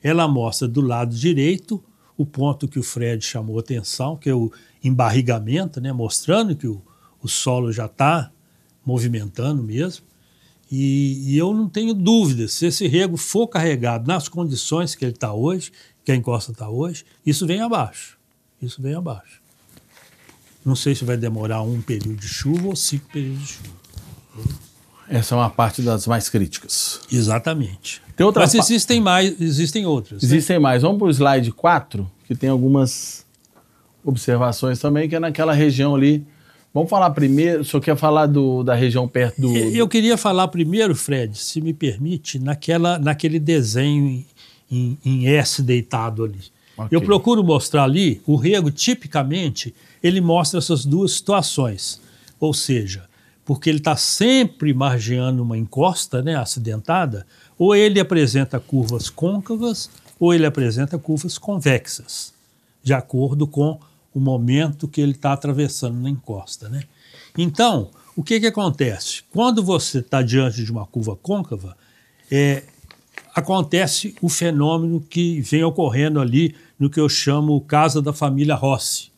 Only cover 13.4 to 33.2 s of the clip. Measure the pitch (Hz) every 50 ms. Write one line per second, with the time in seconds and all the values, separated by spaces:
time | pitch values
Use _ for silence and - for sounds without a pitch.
13.4 | 233 226 - 180 160 165 147 123 120 120 117 117 117 131 180 180 147 - - 170
14.4 | 175 156 139 117 - - 151 165 180 165 - - 135 123 117 - - 110 104 107
15.4 | 117 156 185 185 - - _ - - _ _ _ _ - 135 127 110 123 120 110
16.4 | - - 117 - 117 107 110 123 156 175 165 - - _ _ _ _ 151 147 -
17.4 | 185 160 175 202 226 233 226 185 123 107 - - - - _ _ _ _ _ _
18.4 | _ _ _ _ 135 120 - - 131 135 147 170 180 160 120 98 - _ - _
19.4 | _ _ _ _ _ _ _ - _ _ _ - - _ _ _ _ - _ _
20.4 | _ _ _ _ _ 135 131 127 - 143 139 - 131 120 123 117 113 117 110 110
21.4 | 107 110 110 110 110 113 120 117 110 - 120 104 - 110 110 104 101 95 - -
22.4 | - 139 156 175 180 196 185 147 - - 147 139 - - - 151 139 131 135 135
23.4 | 143 139 - - - - 90 - _ - - - - - - - _ _ _ 110
24.4 | - - - - - - _ _ _ _ _ - - - 143 120 110 - 123 120
25.4 | 120 110 - - 117 110 - - 127 120 113 104 - 110 117 113 98 - - 110
26.4 | 98 78 - - - - - - - - - - - - 131 123 113 104 110 117
27.4 | - 160 160 156 127 95 95 - - - - - _ - - - 170 208 - -
28.4 | 175 151 - 233 - - 240 220 - - 240 233 214 196 180 185 190 196 170 -
29.4 | 170 165 143 139 170 - - 226 202 175 151 127 101 - 107 101 - 120 139 160
30.4 | 156 - 185 170 147 147 127 123 131 170 208 202 208 180 151 127 143 139 139 131
31.4 | 120 117 110 - - 170 175 147 - _ - 101 98 95 - _ _ _ 123 120
32.4 | - 135 135 127 127 135 139 139 135 123 - - - - - -